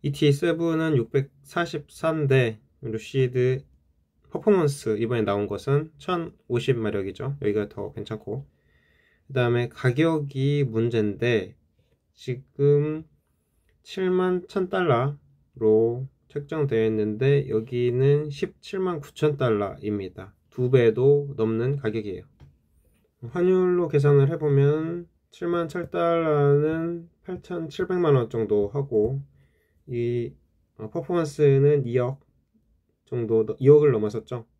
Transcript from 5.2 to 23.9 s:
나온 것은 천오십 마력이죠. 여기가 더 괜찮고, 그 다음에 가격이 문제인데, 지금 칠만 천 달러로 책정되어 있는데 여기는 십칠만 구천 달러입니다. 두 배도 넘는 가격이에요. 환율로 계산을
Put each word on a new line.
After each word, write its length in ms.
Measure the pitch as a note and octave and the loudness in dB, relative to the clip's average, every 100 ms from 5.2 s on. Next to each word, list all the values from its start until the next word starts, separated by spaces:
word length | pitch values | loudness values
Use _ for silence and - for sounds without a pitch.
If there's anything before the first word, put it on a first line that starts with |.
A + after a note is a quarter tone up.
나온 240 | G2+ G2+ G2+ | 0 -2 -2
것은 440 | G2+ - C#3+ D#3 _ | -6 0 -2 -2 _
천오십 800 | - F3 E3 _ _ A#2+ C3 A#2+ | -6 -6 -6 _ _ -4 0 -2
마력이죠. 600 | G#2+ G2+ G2 F#2+ C3 C#3+ | -2 -4 -6 -8 -10 -4
여기가 260 | G#2 G#2 G#2 | -2 -2 -4
더 240 | - G2 | -8 -12
괜찮고, 540 | - G2+ G#2+ - C3 C#3 _ _ _ _ _ _ _ _ | -12 -10 -10 -8 -10 -12 _ _ _ _ _ _ _ _
그 60 | |
다음에 340 | C3 B2 A#2+ A#2+ | -2 0 0 -4
가격이 960 | - C3 B2 E3 D#3+ C#3+ C3 C#3 D3 C3 | -2 -2 2 0 0 -4 -2 -2 0 0
문제인데, 840 | A2 A#2 A2+ G#2 F#2+ A#2+ A2+ F#2+ - _ _ _ _ _ | 0 0 0 -2 -2 0 0 -2 -14 _ _ _ _ _
지금 920 | _ - B2 - - C#3+ D3 D3+ D#3 D#3+ _ _ _ _ _ _ _ | _ -10 -10 -12 0 2 2 0 -6 -12 _ _ _ _ _ _ _
칠만 640 | - - F#3 F#3 F#3 F3+ F3 | -14 -4 0 2 2 -2 -4
천 220 | G3 F#3 | -4 -2
달러로 1400 | F#3+ F3 A#2+ C#3 D3 _ _ _ - A2 A2 A#2 A#2+ C3+ _ _ | 0 2 2 0 -4 _ _ _ -2 2 4 2 -2 -10 _ _
책정되어 560 | D3 C#3+ D#3 C#3 A2+ A2 | -14 -8 -4 -2 0 0
있는데 640 | A2 G#2+ G#2+ C3+ C#3+ C#3 | 0 -2 0 2 2 0
여기는 800 | A2 A2 B2 A#2+ A#2+ C3+ D3 D3+ | -4 -2 -2 0 2 2 2 0
십칠만 720 | C#3+ F#3 _ - F#3+ F#3 E3 | -6 -8 _ -10 -6 -4 -4
구천 340 | C#3+ - D#3 C#3+ | -10 -2 -2 0
달러입니다. 1000 | B2+ G#2+ G2 - G#2+ G#2 F#2+ - F#2+ _ _ | 0 0 -2 -6 -6 -6 -6 -14 -20 _ _
두 200 | - B2 | -4 2
배도 680 | C3 A#2 A2 C3+ C#3+ C#3+ B2 | 6 4 4 4 4 0 -2
넘는 400 | A2 A2+ B2+ C#3+ | -2 0 -2 -2
가격이에요. 460 | A2+ A2 G#2 F#2 - _ - _ _ _ _ _ _ _ A#2 | -4 -6 -8 -12 -14 _ -20 _ _ _ _ _ _ _ -10
환율로 580 | D#3+ F3+ F#3 F3+ F3+ | 0 2 2 2 0
계산을 420 | E3 | 2